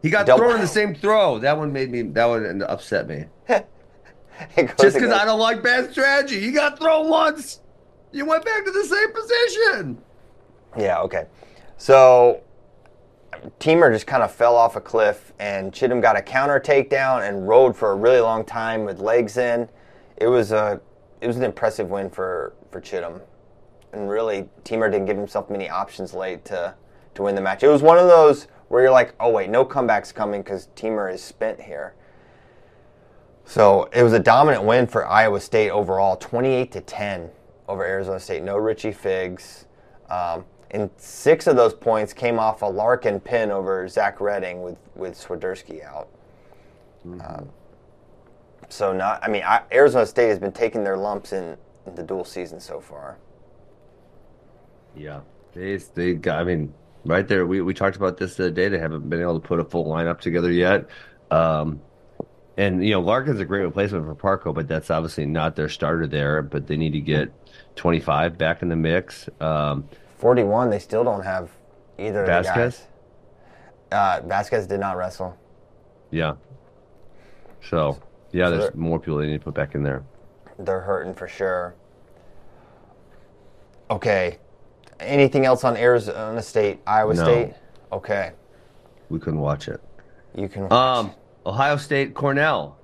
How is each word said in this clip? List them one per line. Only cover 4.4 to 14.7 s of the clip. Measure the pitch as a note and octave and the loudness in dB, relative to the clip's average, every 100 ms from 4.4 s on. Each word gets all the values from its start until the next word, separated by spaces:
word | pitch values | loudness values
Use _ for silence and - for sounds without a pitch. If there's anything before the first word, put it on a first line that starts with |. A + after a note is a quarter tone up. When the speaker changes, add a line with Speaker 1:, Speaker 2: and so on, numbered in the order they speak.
| D3+ - | -4 0
Speaker 2:
It | |
goes | C#3 | 0
Speaker 1:
Just | - | 6
'cause | - C#3 | 6 6
Speaker 2:
against | A#3+ G#3 | 2 2
Speaker 1:
I | G#3+ | 2
don't | A3 | 2
like | A3+ A3+ | 0 0
bad | A#3+ B3 B3 | 0 0 -2
strategy. | - C4+ C#4 C#4 G#3+ | 0 2 2 0 -4
You | G#3+ | -2
got | D4 D4 C#4+ | 0 0 0
thrown | D#4+ D#4+ D#4 | 2 2 4
once. | D#4+ D#4+ D#4 - - - _ _ _ _ | 2 2 -2 -12 -18 -20 _ _ _ _
You | C#4 D4 | -8 -2
went | D#4+ | -2
back | A4+ A4 G4+ | 0 -4 -2
to | |
the | F#4+ | -4
same | D#4+ G4+ A4 | -2 0 0
position. | A4+ A4 A#4 A#4+ G#4 A4+ A3+ D3 - - - - - _ - _ - | -2 -2 0 0 2 0 0 -6 -12 -16 -20 -20 -20 _ -20 _ -4
Speaker 2:
Yeah, | G2+ E2+ | 0 0
okay. | F#2 F#2 D2+ _ - - - - | -2 -4 -8 _ -20 -20 -20 -14
So, | - C3+ C3 B2+ A#2+ - - - - _ - _ _ _ _ - - _ | 6 10 10 10 8 4 -6 -20 -20 _ -20 _ _ _ _ -18 -18 _
Teamer | D3+ D#3+ D#3 | 4 6 6
just | A2 - | 4 0
kinda | C3+ G#2+ | 0 0
fell | - A#2+ A#2+ | 2 4 6
off | A#2 | 4